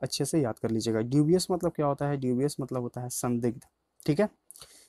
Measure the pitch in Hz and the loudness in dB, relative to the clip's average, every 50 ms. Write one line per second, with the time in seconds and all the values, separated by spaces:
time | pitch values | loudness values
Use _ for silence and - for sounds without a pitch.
0 | - 131 - - 147 - - 165 139 113 110 - - 110 113 110 107 117 110 113 | -8 -4 -4 -2 -2 0 0 0 0 0 -2 -2 -2 -2 0 0 0 0 0 0
1 | 113 120 135 147 151 151 175 185 - - 185 170 175 170 - - 151 143 143 - | 0 2 4 4 4 6 4 2 2 0 -2 -2 -2 -2 -2 0 0 0 0 0
2 | 143 143 143 139 127 123 123 123 139 147 - - 139 123 131 127 123 120 - 123 | -2 -2 -2 -2 0 0 0 0 0 0 -2 -4 -6 -4 -4 -4 -4 -6 -6 -8
3 | 123 123 - - - 123 120 117 117 120 113 - - - _ _ _ _ _ - | -8 -8 -6 -4 -2 -2 0 0 0 -2 -2 -4 -8 -20 _ _ _ _ _ -4
4 | - - 147 160 208 208 - _ _ - - - - - - - - | -2 0 2 2 2 0 -2 _ _ -20 -20 -20 -20 -20 -20 -20 -20